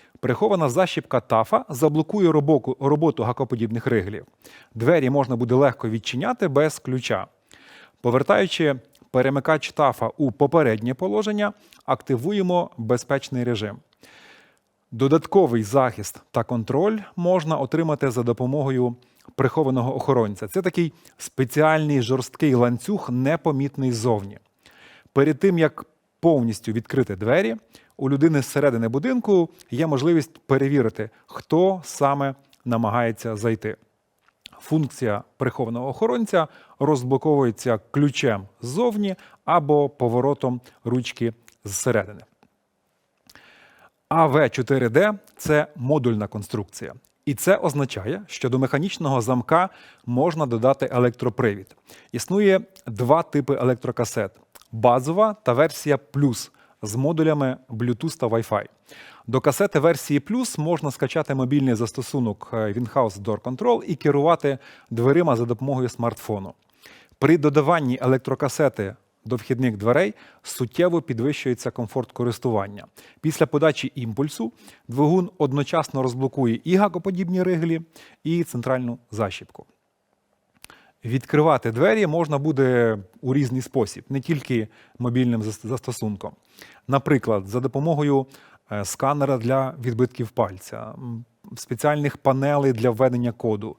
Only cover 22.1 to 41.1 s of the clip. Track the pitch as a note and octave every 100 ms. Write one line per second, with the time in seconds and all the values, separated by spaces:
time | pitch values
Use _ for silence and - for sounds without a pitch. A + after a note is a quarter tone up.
22.1 | C3 - - D3+ B2+ A#2+ A#2+ - G#3 -
23.1 | B2 C3+ E3 E3 C3+ C#3 - C3 A#2 A#2+
24.1 | G#2+ G2 - _ _ _ _ - - _
25.1 | C3+ D3 C#3 G3 E3+ D#3 - - _ _
26.1 | - E3 D3 A#2 G#2 - A2 - C3+ B2
27.1 | F#2+ G#2+ D#3 A3 A3+ _ - _ - C3+
28.1 | C#3 D#3+ D3 B2 D3 C#3+ A#2 A2+ C3 G#3+
29.1 | B3+ A3 F#3+ E3 - - A#2+ D#3+ C#3 D3+
30.1 | E3+ C#3 - - C3+ C3+ C#3+ A2+ - A2
31.1 | _ _ - - D#3+ F#3+ F#3 D3 - C#3
32.1 | C#3 C#3 C3+ _ _ B2 A#2 A2+ A#2 A#2
33.1 | A2 A#2 G#2+ A#2 A2 G#2+ - _ _ _
34.1 | _ _ _ - - - D#3 C#3 - A#2
35.1 | G2+ - - B2+ - A2+ A#2 C3 - A3+
36.1 | B3 A3 F#3 D3+ - _ - C#3+ C#3+ B2+
37.1 | C3+ D#3 C#3+ B2+ G#2+ B2+ A2 _ C#3+ C#3+
38.1 | - C3+ G#2 G2 - A#2+ D3+ A#3+ G#3 G3+
39.1 | F3+ - _ - E3+ D3 D3 C#3+ - B2
40.1 | A#2+ C3+ C#3 C3 B2 - _ A#2 B2 A#2+